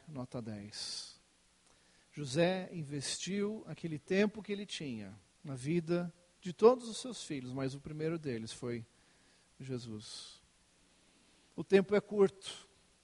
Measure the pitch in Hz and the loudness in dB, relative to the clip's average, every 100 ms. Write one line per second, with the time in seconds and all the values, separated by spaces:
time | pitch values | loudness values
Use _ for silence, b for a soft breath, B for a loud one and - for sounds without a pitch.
0 | - 143 123 131 113 107 104 - - - | -12 -10 -8 -8 -8 -8 -10 -10 -8 -8
1 | - - _ _ _ _ _ b b b | -12 -18 _ _ _ _ _ b b b
2 | b - 143 135 170 185 180 175 139 143 | b -8 -2 4 4 4 -4 -8 -6 -4
3 | 135 - 175 202 202 220 - 151 165 156 | -4 -4 -4 -2 -2 -4 -8 -8 -6 -6
4 | - 190 208 214 196 202 202 - 151 113 | 0 4 4 2 -6 -6 -6 -6 -6 -6
5 | 98 104 - _ 151 131 135 175 160 175 | -8 -14 -20 _ -8 -4 0 0 2 0
6 | 175 - - _ 185 - 220 254 233 208 | -2 -8 -20 _ -10 8 8 8 0 -8
7 | 254 208 - 143 127 135 135 139 156 156 | -8 -8 -6 -6 -4 -2 -2 -4 -8 -4
8 | 156 165 151 117 113 - 123 120 117 b | -2 -2 -2 -4 -6 -8 -6 -6 -8 b
9 | b b b b b - 131 127 117 107 | b b b b b -14 -8 -6 -6 -10
10 | 107 - - - _ _ _ _ b b | -10 -14 -14 -18 _ _ _ _ b b
11 | b b b b b - - 190 190 208 | b b b b b -8 6 6 8 2
12 | - 208 190 - - - - _ _ _ | 4 6 4 4 -14 -14 -16 _ _ _